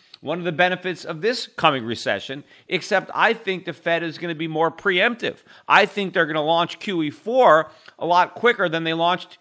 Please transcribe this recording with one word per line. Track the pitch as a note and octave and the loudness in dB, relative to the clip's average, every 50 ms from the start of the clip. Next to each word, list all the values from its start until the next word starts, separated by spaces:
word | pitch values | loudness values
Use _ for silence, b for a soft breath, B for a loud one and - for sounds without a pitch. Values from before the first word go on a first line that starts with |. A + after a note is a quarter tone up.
| B B B B | B B B B
one | - C3 D#3+ F3+ | -8 -6 -6 -4
of | E3+ | -4
the | F3+ | -4
benefits | D#3+ C#3 F3+ F3+ F3+ F3+ F3+ F#3 F3 - - | 0 2 0 0 0 -2 -6 -8 -8 -8 -10
of | - E3 D#3 | -12 -8 -4
this | E3+ A3+ B3+ A#3+ - | -2 -4 -2 -4 -8
coming | - _ - - D#3+ C#3+ C3 A2 | -12 _ 0 2 2 2 0 -2
recession, | A#2 A2+ - - B2+ G#2 G2 - - C3+ C#3+ - b b b b | -6 -6 -4 -2 -2 -4 -4 -4 -10 -14 -14 -16 b b b b
except | b F#3 E3+ - - G#3 F#3+ - - - | b -6 -6 -2 -2 -2 -2 -2 -2 -2
I | C#3 F3 G#3+ A#3 | 2 2 2 2
think | A3+ - G3 F#3 F3 - | 0 -4 -6 -6 -6 -8
the | F3 | -12
Fed | D3 - - E3+ E3+ E3 | -10 -6 -4 -2 -2 -2
is | E3 E3 C#3+ C#3+ | -2 -6 -8 -8
gonna | E3 E3+ E3 | -8 -8 -6
be | D3 E3 D#3+ | -6 -6 -4
more | D#3 D#3 E3 D#3+ | 0 0 0 0
preemptive. | D#3+ - - G3+ F#3 F3+ G3+ A#3+ A#3+ - G#3 C3 - - _ B B B B B | 0 -2 -2 0 2 2 2 0 0 -2 -6 -8 -8 -8 _ B B B B B
I | D3 F#3 G#3 | 4 6 4
think | G3+ - G#3 G3 F3 | 4 0 -4 -6 -2
they're | E3+ F#3 E3 | 0 0 0
gonna | D3 D#3 D#3 | 0 0 -2
launch | D3 D#3 E3+ E3 E3+ D#3 - - | 0 2 2 2 0 -2 -4 -8
Q | - G#3 F#3+ E3 | -6 -4 -2 -2
E | D#3 D3 | -2 -4
four | C#3+ - - G#3 B3 C4 B3 G3 F3+ D#3+ D#3 - B B B B B B | -6 -8 -6 0 4 6 8 8 8 6 4 0 B B B B B B
a | C3+ | -2
lot | E3 F3 F3+ F3 - - | 2 4 4 2 2 0
quicker | - - A#3+ A#3+ - F#3 F3 | 0 0 0 2 2 0 -2
than | D#3 E3 | -2 -2
they | E3 D#3+ E3 | -2 -2 -2
launched | E3 E3 F3 F3+ F3+ - - - - | 0 0 0 0 -2 -6 -12 -20 -20